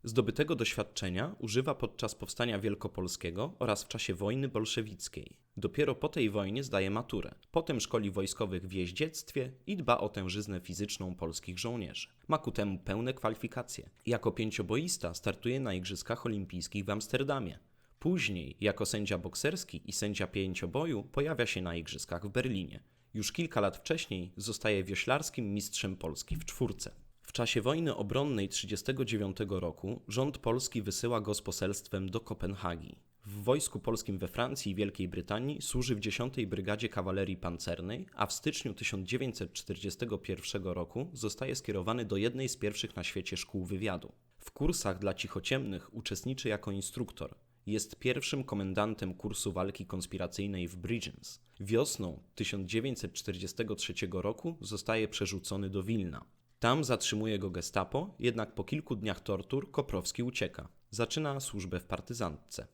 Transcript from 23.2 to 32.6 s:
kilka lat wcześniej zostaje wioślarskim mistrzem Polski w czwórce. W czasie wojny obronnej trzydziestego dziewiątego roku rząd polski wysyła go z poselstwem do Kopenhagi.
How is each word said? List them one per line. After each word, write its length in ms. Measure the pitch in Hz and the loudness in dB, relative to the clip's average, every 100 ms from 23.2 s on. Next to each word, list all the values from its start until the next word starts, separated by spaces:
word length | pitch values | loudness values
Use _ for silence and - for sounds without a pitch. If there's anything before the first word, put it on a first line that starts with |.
| 101 | -2
kilka 300 | - 165 - | 0 0 4
lat 160 | 101 - | 2 2
wcześniej 540 | - - - 95 90 - | 0 0 0 -4 -4 -6
zostaje 460 | 101 107 113 101 | -6 0 4 4
wioślarskim 680 | 92 95 - 139 151 - 107 | 2 0 4 2 2 -2 0
mistrzem 420 | 104 101 - 101 95 | 0 0 -2 -2 -2
Polski 400 | 82 76 - 160 | -4 -6 -4 -4
w 100 | - | -4
czwórce. 460 | - - 101 - - - - | 0 0 0 -8 -10 -20 -20
W 100 | - | -8
czasie 300 | - 117 120 | 0 2 4
wojny 340 | 107 156 165 - | 4 4 2 2
obronnej 540 | 101 131 143 117 98 | 2 2 4 2 2
trzydziestego 560 | - 95 101 - 135 117 | 0 -2 -2 0 0 2
dziewiątego 540 | 110 98 95 104 95 | 2 0 0 0 0
roku 420 | 87 - 98 120 - | 0 -2 -4 -6 -2
rząd 300 | 107 135 135 | 0 2 2
polski 440 | 120 120 - 117 | 2 2 2 -2
wysyła 400 | 101 95 120 117 | 0 0 2 2
go 120 | 104 | 2
z 80 | 104 | 0
poselstwem 680 | - 90 95 98 - 95 95 | 0 0 0 0 -2 -2 0
do 100 | 101 | -2
Kopenhagi. 760 | - 107 92 98 | -4 -4 -2 -2